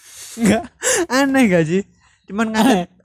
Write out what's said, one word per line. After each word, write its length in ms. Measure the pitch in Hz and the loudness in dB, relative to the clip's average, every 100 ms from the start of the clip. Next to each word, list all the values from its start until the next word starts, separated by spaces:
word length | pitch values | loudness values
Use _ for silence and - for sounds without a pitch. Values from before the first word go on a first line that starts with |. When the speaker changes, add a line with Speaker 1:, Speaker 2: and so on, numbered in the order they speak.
| - - - 220 | -20 -20 -18 -2
Speaker 1:
Enggak. 260 | 220 214 294 _ 480 466 339 | 0 0 -2 _ -2 -2 0
Aneh 360 | 254 277 269 233 | 0 2 2 4
nggak 200 | 180 160 | 2 2
sih? 160 | 185 - _ _ _ | -2 -4 _ _ _
Cuman 240 | - 196 220 | -10 -6 -4
ngangkat, 200 | 220 247 | 0 2
Speaker 2:
Aneh. 160 | 196 175 _ | 0 -2 _